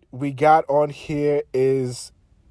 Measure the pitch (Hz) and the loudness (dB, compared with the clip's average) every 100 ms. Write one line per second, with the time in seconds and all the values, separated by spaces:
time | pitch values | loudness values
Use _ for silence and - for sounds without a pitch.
0 | _ 123 143 131 151 156 - 143 147 139 | _ -10 -8 0 4 4 4 0 0 -4
1 | - 147 147 147 - 131 131 135 127 123 | -8 -4 0 -2 -2 -2 0 0 -4 -8
2 | - _ _ _ _ | -16 _ _ _ _